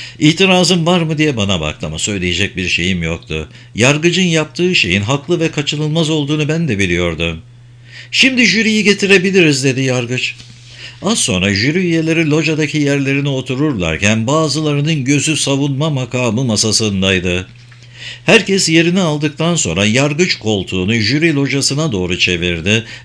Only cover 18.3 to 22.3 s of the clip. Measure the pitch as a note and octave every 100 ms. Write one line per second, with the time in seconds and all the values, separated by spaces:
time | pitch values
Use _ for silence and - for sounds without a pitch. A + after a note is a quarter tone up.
18.3 | G#3+ F#3+ G3 E3+ D#3+ E3 F3+ F3 D3+ D3+
19.3 | D3 E3 E3+ - E2 G#2 A#2 D3 D3 F3+
20.3 | - G#2+ G#2 F2 F#2+ F#2 A#2 G#2+ C#3+ E3
21.3 | C#3+ C#3 C#3 B2+ C#3 D#3+ G2+ F2+ F2+ -